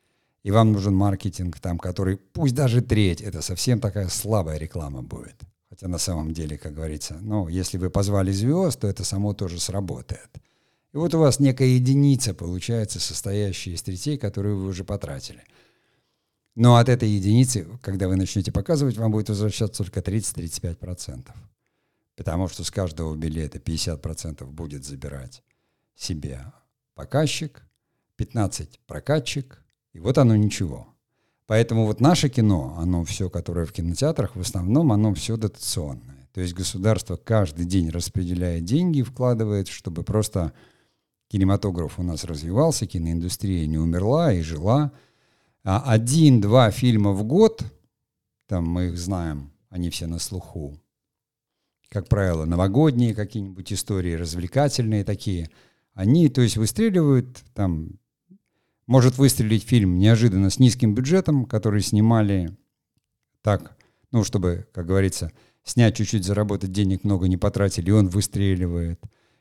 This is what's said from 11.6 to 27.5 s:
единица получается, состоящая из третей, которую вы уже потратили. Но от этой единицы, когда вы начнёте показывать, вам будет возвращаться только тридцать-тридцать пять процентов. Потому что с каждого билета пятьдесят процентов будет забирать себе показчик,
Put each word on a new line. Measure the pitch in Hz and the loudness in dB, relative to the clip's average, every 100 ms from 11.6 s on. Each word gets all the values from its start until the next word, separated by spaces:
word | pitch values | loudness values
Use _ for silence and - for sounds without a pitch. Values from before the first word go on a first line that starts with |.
| 131 | 4
единица | 127 123 139 143 135 - 85 | 4 4 6 6 4 0 -4
получается, | 85 90 - 117 104 90 | -6 -6 -2 -2 -2 -4
состоящая | - - 101 101 104 92 - | -6 -6 -4 -2 -2 -4 -8
из | 87 | -8
третей, | - 92 147 143 | -8 -6 -4 -4
которую | 104 101 101 101 | -4 -4 -2 -2
вы | 95 | -4
уже | 92 | -6
потратили. | 92 101 - 67 - - _ _ _ _ _ _ _ _ _ _ _ - | -8 -8 -8 -10 -12 -18 _ _ _ _ _ _ _ _ _ _ _ 2
Но | 120 120 | 6 8
от | 117 | 6
этой | 120 110 | 2 2
единицы, | 104 95 113 127 120 80 117 | 0 4 4 4 0 -8 -12
когда | - 95 92 | -8 -4 0
вы | 92 | 0
начнёте | 90 104 90 | 0 -2 -2
показывать, | - 101 156 139 107 | -4 0 0 0 0
вам | 113 | 0
будет | 107 107 | 0 -2
возвращаться | 101 107 - 107 - | -2 -2 -2 -4 -4
только | 92 95 | -6 -6
тридцать-тридцать | 87 104 101 - 82 - | -4 -4 -4 -6 -8 -8
пять | 85 82 | -8 -8
процентов. | 87 87 - 64 64 - - _ _ _ _ _ _ - | -10 -12 -12 -14 -16 -20 -20 _ _ _ _ _ _ -10
Потому | 78 82 90 | -4 -2 -4
что | - | -6
с | 82 | -6
каждого | - 92 78 80 78 | -4 -4 -4 -6 -4
билета | 80 76 76 - | -4 -4 -6 -8
пятьдесят | - 80 - 76 | -6 -4 -4 -6
процентов | - 78 80 73 65 | -8 -10 -10 -12 -14
будет | 73 82 71 67 | -14 -12 -12 -14
забирать | 69 69 69 64 - _ _ _ _ _ _ | -14 -12 -12 -16 -20 _ _ _ _ _ _
себе | - 80 73 65 67 - _ _ _ | -8 -8 -8 -12 -14 -20 _ _ _
показчик, | - 71 135 156 - 156 | -18 -4 0 0 -2 -8